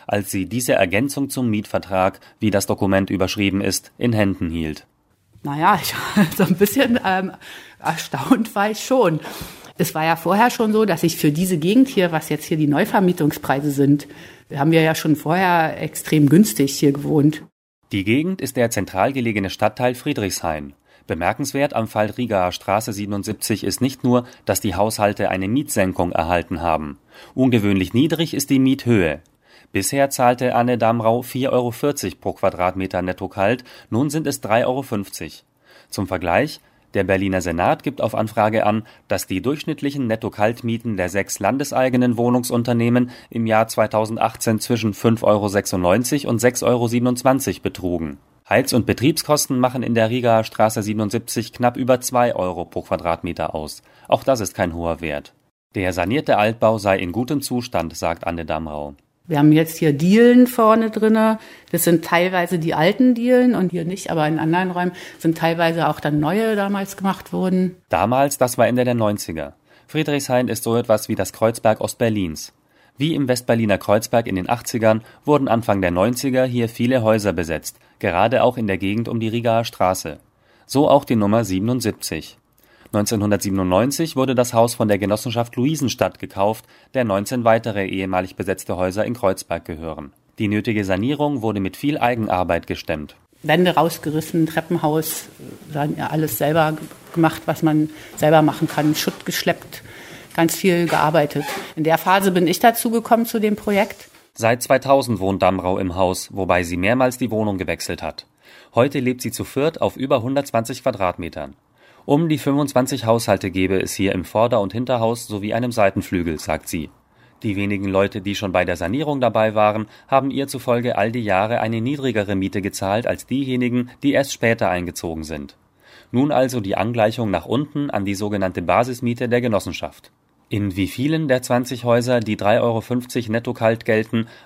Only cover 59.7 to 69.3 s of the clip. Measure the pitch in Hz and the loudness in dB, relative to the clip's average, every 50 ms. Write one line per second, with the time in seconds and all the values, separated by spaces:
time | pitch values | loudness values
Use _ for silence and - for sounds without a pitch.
59.7 | - - 170 156 143 139 165 180 202 226 233 240 247 247 247 247 - - 226 214 | -2 0 0 2 2 2 4 4 6 8 8 8 10 8 8 6 4 4 4 6
60.7 | 220 226 226 220 220 214 220 220 220 220 220 220 220 220 - - - - - - | 6 4 2 0 -2 0 2 4 4 4 4 2 2 0 -6 -18 -20 -20 -10 -4
61.7 | - 165 - 170 170 165 160 - 175 170 175 185 190 180 175 175 185 165 156 165 | -2 0 4 4 4 4 2 2 2 2 2 2 0 0 0 0 -2 -2 -2 0
62.7 | - 147 156 185 214 - 254 254 240 226 240 247 254 247 254 247 220 170 185 175 | 0 2 2 2 4 4 4 4 4 2 2 4 4 6 6 4 4 2 0 0
63.7 | 175 175 165 170 185 - - - 165 156 151 151 160 160 160 156 170 180 185 185 | -2 -2 -4 -4 -6 -6 -6 -4 0 0 2 2 0 0 0 2 2 2 0 0
64.7 | 175 180 180 180 180 - - - - - - 160 160 165 170 165 165 170 170 165 | -2 -2 -2 -2 -4 -8 -18 -18 -12 -2 0 0 0 2 0 0 0 2 0 0
65.7 | 165 170 151 151 147 - - 147 151 147 151 151 185 214 226 220 220 202 196 202 | 2 0 0 0 -2 -2 -2 -2 0 0 0 0 0 0 0 0 0 -2 -2 -2
66.7 | 202 196 196 190 - - 190 196 185 - - - - 180 185 185 185 185 185 180 | -2 -4 -4 -6 -8 -4 -4 -4 -4 -4 -8 -6 -4 -2 0 0 2 2 0 0
67.7 | 180 - _ - - 82 95 113 127 135 139 147 - - 127 123 - 127 117 104 | -4 -8 _ -2 0 0 2 2 2 2 2 2 2 0 0 0 2 2 2 2
68.7 | 123 123 123 123 120 117 110 104 104 98 - - | 4 2 2 2 2 0 0 0 0 -2 -6 -8